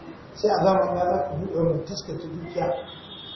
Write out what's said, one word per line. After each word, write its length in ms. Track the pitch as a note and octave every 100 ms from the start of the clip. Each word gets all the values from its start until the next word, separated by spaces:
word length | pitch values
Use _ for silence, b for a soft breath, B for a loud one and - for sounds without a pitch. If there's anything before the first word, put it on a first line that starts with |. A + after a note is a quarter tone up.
| - - -
sai 160 | - -
a 140 | -
zamanin 320 | F#3 F#3+ - F3
ya 80 |
za 140 | F3+ G3
ka 120 | - D#3
buɗe 200 | G3 D#3+
wannan 280 | E3 D3
taskar 320 | - G3 - D#3
ta 80 | E3
dukiya. 400 | E3+ E3+ F3 D#3 - - - - - -